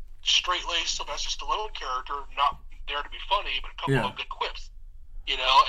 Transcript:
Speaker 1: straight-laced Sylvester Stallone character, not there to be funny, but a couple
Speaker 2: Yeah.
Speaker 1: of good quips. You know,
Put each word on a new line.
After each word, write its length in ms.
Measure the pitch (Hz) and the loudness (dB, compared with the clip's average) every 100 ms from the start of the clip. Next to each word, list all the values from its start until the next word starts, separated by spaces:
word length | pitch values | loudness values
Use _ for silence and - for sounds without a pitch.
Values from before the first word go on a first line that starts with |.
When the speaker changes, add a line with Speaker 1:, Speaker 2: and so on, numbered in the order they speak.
| - - | -8 -4
Speaker 1:
straight-laced 720 | - - - 175 175 170 165 - | 2 4 4 0 0 -2 0 -2
Sylvester 320 | 180 - - | -2 -2 -2
Stallone 400 | - - 202 214 | -2 0 0 -2
character, 400 | - 143 127 131 143 139 - | -4 -4 -4 -4 -6 -4 2
not 220 | 143 147 - - - | 2 2 -8 -8 -4
there 140 | 143 | -4
to 80 | 143 | -4
be 80 | - - | -6 0
funny, 300 | 202 - 127 | 0 0 -4
but 100 | - | -4
a 40 | - | -4
couple 120 | - 120 | 2 2
Speaker 2:
Yeah. 100 | 110 | 2
Speaker 1:
of 100 | - | -2
good 140 | - | -8
quips. 400 | - 196 - - - - - - - - | -4 -4 -4 -10 -12 -12 -12 -10 -6 -2
You 100 | 135 | 0
know, 240 | 131 135 | 6 8